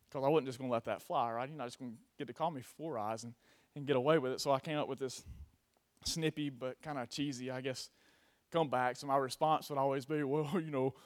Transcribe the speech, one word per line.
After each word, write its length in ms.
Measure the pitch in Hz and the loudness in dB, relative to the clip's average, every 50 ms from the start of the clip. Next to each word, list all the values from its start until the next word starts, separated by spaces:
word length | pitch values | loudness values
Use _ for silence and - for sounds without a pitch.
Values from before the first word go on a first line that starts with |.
| _ _ | _ _
'cause 140 | - 139 135 | -6 0 2
I 60 | 139 | 4
wasn't 180 | 160 156 131 135 | 4 4 4 2
just 120 | 120 120 | -4 -6
gonna 120 | 131 127 | -2 0
let 140 | 120 117 - | 0 0 0
that 160 | 113 104 82 | 0 -4 -4
fly, 280 | - - 175 143 123 117 | -4 -2 0 2 2 2
right? 200 | 113 117 127 139 | 0 -2 -4 -4
You're 80 | 160 151 | -6 -8
not 80 | 123 | -8
just 120 | 123 - - | -8 -8 -10
gonna 140 | 131 123 110 - - _ _ _ | -10 -12 -12 -12 -18 _ _ _
get 100 | 143 120 | -10 -10
to 60 | 123 | -4
call 180 | - 156 139 | -4 -2 -2
me 100 | 139 131 | -2 -4
Four 360 | 113 - - - 151 165 139 113 | -10 -14 -14 -10 -8 -6 -4 -2
Eyes 280 | 104 107 110 113 117 | -2 -2 -2 -4 -6
and, 100 | 120 117 - _ _ _ _ _ _ _ | -10 -14 -16 _ _ _ _ _ _ _
and 100 | 151 143 | -8 0
get 120 | 135 139 127 | 2 2 4
away 200 | 123 147 160 160 | 6 6 6 6
with 140 | 127 127 | 4 2
it. 80 | 127 120 | -2 -2
So 140 | - 139 139 | 2 2 2
I 80 | 131 | 2
came 160 | - 165 151 151 | 2 -2 -2 -2
up 100 | 139 135 | -2 -2
with 120 | 135 113 | -4 -4
this 260 | 135 120 - - - - - - - - _ _ _ _ _ _ _ _ _ _ - | -4 -6 -6 -8 -12 -16 -16 -16 -18 -20 _ _ _ _ _ _ _ _ _ _ -6
snippy 440 | - - 165 160 156 - 151 147 143 | -4 -2 0 0 0 0 0 -4 -4
but 320 | 131 117 127 127 127 - | -4 -6 -6 -8 -8 -8
kinda 240 | - 156 147 135 120 | -8 -8 -6 -6 -6
cheesy, 460 | - - - 143 147 131 123 127 127 | -6 -4 -2 -2 -2 -2 -4 -6 -6
I 80 | 127 131 | -6 -4
guess, 300 | 127 139 127 - - - - _ _ _ _ _ _ _ _ _ _ _ | -4 -4 -4 -4 -8 -12 -16 _ _ _ _ _ _ _ _ _ _ _
comeback. 460 | - 165 160 139 123 127 127 123 127 | 0 2 2 4 4 2 2 2 2
So 120 | - 147 143 | -2 -2 2
my 100 | 135 139 | 2 4
response 520 | 135 127 - - 156 156 156 143 - - | 4 2 2 2 4 4 4 4 2 -2
would 80 | 147 139 | 0 2
always 280 | 135 139 135 143 135 | 2 2 2 0 -2
be, 180 | 143 156 151 147 | -2 -2 0 0
"Well, 260 | 131 139 156 151 143 160 | 2 0 0 0 0 0
<laughs> 0 | |
you 180 | 185 160 160 | -2 -2 0
know, 220 | 143 131 131 135 - - - | 0 2 2 2 0 -2 -12